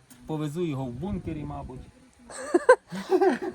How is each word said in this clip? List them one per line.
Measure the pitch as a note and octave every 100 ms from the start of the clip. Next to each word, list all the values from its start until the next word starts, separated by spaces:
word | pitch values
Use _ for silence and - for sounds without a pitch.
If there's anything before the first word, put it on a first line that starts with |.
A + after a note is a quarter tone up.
| _ - B2
Повезу | D#3 D3+ D#3
його | F3 C3+
в | C3
бункері, | A#2+ F3+ G3 - D#3
мабуть. | D3 C#3+ C#3 B2+ - - - _ - - C5+ D5 - B4 - F#3 -
<laughs> | F#4+ F#4+ B3+ F4